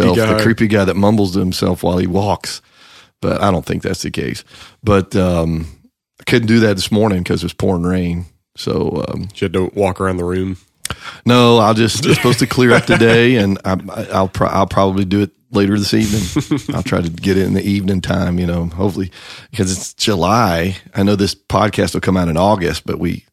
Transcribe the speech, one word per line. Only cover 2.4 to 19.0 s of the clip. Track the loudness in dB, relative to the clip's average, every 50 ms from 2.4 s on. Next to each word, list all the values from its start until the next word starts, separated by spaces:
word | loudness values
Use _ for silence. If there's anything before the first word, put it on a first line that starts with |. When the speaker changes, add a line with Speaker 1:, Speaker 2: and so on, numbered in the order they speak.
| -4 -10 -12 -14 -16 _ _ _ -20 -20 -20 -20 -20 _ _ _
Speaker 1:
But | -4 -4 -2 0
I | 0 0
don't | 0 0 -2
think | -4 -6 -4 -4
that's | -4 -6 -6
the | -6 -6
case. | -6 -6 -6 -6 -6 -8 -12 _ -20 -20 -20 -20 -20 _
But, | 0 2 2 2 2 0 0
um, | 0 2 2 2 0 0 0 -2 -4 -4 -8 -14 -20 _ _ _ _ _ _ _ -12
I | -2
couldn't | 0 2 2 4 4
do | 4 4
that | 4 4 2
this | 0 -2 -2
morning | 0 2 2 2 0 0
'cause | -2 -2 -2 -2
it | -4
was | -6
pouring | -6 -4 -2 -2 0 0 0
rain. | 0 0 0 -2 -2 -4 -6 -8 -10 _ _ _ _ _
So, | -10 -6 -4 -4 -2 -2 -4 -4 -6 -6 -6
um, | -8 -8 -10 -12 -8
Speaker 2:
You | -6 -6
had | -2
to | -2 -2 -2 -2 0
walk | 0 0 0 0 -2
around | -2 -2 -2
the | -2 -4
room? | -4 -2 -2 -4 -4 -6 -10 _ _ _ _ -12 -12 -12 -14 -16 -18 -18 -4 0
Speaker 1:
No, | 4 4 6 6 6 6 6
I'll | 6 4 4
just, | 2 2 0 0 0 0
it's | 0 2
supposed | 2 2 2 2 2
to | 0 0
clear | 2 2 4 4
up | 4 4 4
today, | 2 2 4 4 4 6 4 4 4 4
Speaker 2:
<laughs> |
Speaker 1:
and | 2 2 0 0 -2 -2
I, | -4 -4 -4 -6 -8
I, | -10 -10 -8 -4
I'll | -2 0 0 -2
pro-, | -2 -2 -2 0
I'll | 0 0 0
probably | 0 0 0 0 2 0 0 0
do | 0 0 0
it | 0 -2 -4 _ _ _
later | 0 2 2 2 2 0
this | 0 0 0
evening. | 0 0 0 0 -2 -4 -2 -4 -4 -2 -2 -4 -4 -4 -4
Speaker 2:
<laughs> | -6
Speaker 1:
I'll | -6
try | -4 -2 -2 -2
to | -2 -4
get | -6 -4 -2 0 0
it | 0 0
in | 0 -2
the | -2
evening | 0 -2 -2 -2 -2 -2 -2 -2
time, | -2 -2 -2 -2 -2 -2 -2 -2
you | -2
know, | -2 -2 -2 -4
hopefully, | -6 -4 -4 -4 -2 -2 -4